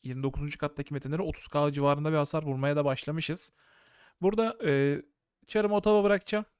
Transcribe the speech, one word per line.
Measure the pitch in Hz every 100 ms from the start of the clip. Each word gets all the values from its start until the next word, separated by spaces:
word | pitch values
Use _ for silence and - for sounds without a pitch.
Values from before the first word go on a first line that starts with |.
yirmi | 127 127
dokuzuncu | 135 139 147 143
kattaki | 147 - 139
metinlere | 143 135 151
otuz | 175 - -
K | 151 147
civarında | 143 143 143 151
bir | 156
hasar | 147 160
vurmaya | 151 135 139 147
da |
başlamışız. | 143 131 - 156 156 180 - _ _ _ _ _ _ -
Burada, | 180 208 226 226
e, | 208 139 139 147 - _ _ _ -
çarımı | 214 208
otava | 208 214 214
bırakacağım | 202 202 - 214 214 _